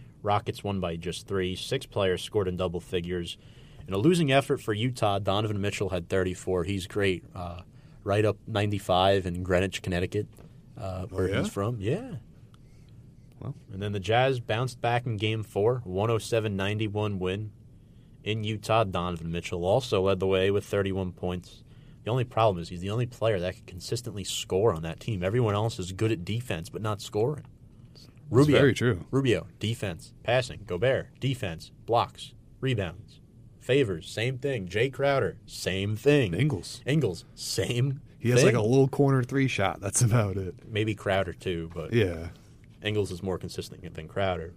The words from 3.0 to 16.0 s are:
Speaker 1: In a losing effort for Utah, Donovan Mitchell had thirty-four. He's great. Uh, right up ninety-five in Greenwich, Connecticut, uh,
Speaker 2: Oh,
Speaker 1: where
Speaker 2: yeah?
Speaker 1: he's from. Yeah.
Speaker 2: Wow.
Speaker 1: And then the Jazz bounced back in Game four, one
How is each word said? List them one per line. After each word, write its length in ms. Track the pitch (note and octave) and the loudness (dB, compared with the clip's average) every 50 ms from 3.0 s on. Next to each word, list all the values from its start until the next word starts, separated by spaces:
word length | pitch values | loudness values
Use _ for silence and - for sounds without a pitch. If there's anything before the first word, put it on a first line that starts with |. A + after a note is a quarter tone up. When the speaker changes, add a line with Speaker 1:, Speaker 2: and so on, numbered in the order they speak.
| E2+ F2 F2+ F2 E2+ E2+ - - - - - - - - - - - | -2 -2 -4 -4 -4 -6 -10 -14 -16 -20 -20 -20 -20 -20 -20 -16 -10
Speaker 1:
In 60 | - F#2+ | -4 -2
a 40 | |
losing 340 | G2 G#2+ E3 F#3 E3+ D#3+ C3+ | 2 4 4 4 4 4 4
effort 280 | C3+ C#3 C3+ - C#3 - | 4 4 4 2 -2 -2
for 140 | - - G#2+ | -2 -2 -2
Utah, 460 | G#2 A#2 B2+ B2 - A2+ G#2 G2 G2+ | 0 0 -2 -2 0 0 0 0 0
Donovan 420 | G#2 G2+ F#2+ G#2 A2+ G#2+ G#2+ G2+ | 0 0 0 0 0 0 -2 -2
Mitchell 280 | G2 G2+ - - G#2 F#2 | -2 -2 -2 -2 -4 -2
had 200 | F#2 F2 E2 - | -2 -4 -4 0
thirty-four. 560 | G2 F#2+ F#2 F#2 F2 - - G2 F#2 F2+ E2 | 0 0 2 0 -2 -6 -4 -2 0 0 0
He's 220 | F#2+ G2+ F#2+ F2+ | 0 -2 -4 -4
great. 360 | - - G#2+ G2+ G2 F2+ E2 - - - | -4 -2 0 2 2 2 0 -4 -12 -12
Uh, 280 | F#2 F2 F2 E2+ F2 - - - - - - - - - | -12 -10 -10 -12 -14 -16 -18 -20 -20 -20 -20 -20 -8 -2
right 220 | G2+ G2 G#2 G#2+ | 0 2 4 4
up 120 | G#2+ G2+ - - | 2 2 -2 -6
ninety-five 800 | - A2+ G2+ G#2 G2+ G#2 F#2+ - - F#2 F2+ F#2+ G2 G2+ G2 F2+ | -4 0 0 0 0 0 -2 0 2 4 6 6 6 6 4 2
in 180 | F#2 F2 F2 F2+ | 0 -4 -4 -2
Greenwich, 380 | F#2 F#2 F2 G2 F#2+ - - | 2 2 2 2 2 -2 -4
Connecticut, 460 | - F#2 F2+ F2 F2+ F2 - G2+ G#2 - - - - - - - - - - | -4 -2 -2 -2 -2 -2 -2 -4 -4 -6 -10 -20 -20 -20 -20 -20 -20 -20 -16
uh, 280 | - G#2+ F#2+ F#2 F#2 F#2+ - | -12 -10 -8 -8 -8 -8 -6
Speaker 2:
Oh, 60 | F#2+ | -2
Speaker 1:
where 140 | F#2+ F#2 F#2 | 0 0 0
Speaker 2:
yeah? 120 | G2 B2 G3 | 2 0 -2
Speaker 1:
he's 80 | G#3 - | -2 -2
from. 240 | G2+ G2 A2+ B2 G#2 | -2 -2 -2 -2 -2
Yeah. 360 | F#2 G#2+ D3+ G#3+ C4 B3+ F3+ A#2 - - - - - - - - - - - - - - - - - - - - - - - - | -2 -2 -2 -2 -4 -8 -12 -12 -14 -16 -20 -20 -20 -20 -20 -20 -20 -20 -20 -20 -20 -20 -20 -20 -20 -20 -20 -20 -20 -20 -18 -12
Speaker 2:
Wow. 140 | - B2+ C#3 - - - | -10 -10 -10 -12 -14 -14
Speaker 1:
And 100 | G2 F#2+ | -10 -6
then 120 | G2+ G#2 G2+ | -6 -4 -4
the 60 | G2+ | -4
Jazz 400 | F2+ G2+ A2 A#2+ C3 C#3 C3+ A#2+ | 0 2 4 4 4 4 2 0
bounced 400 | A2 - G#2+ A2+ C3 B2 - - | -2 -2 -2 -2 -2 -4 -4 -4
back 240 | - F3 F3 E3+ B2 | -2 0 0 0 0
in 100 | B2+ A2 | -2 -4
Game 280 | G2+ A2 G#2+ A2 A2 G#2 | 0 0 0 0 -2 -4
four, 380 | - - G2 G#2 A#2 B2+ B2 F#2 | -4 0 2 2 2 2 0 -4
one 240 | F2+ F2+ F#2+ | -4 -2 0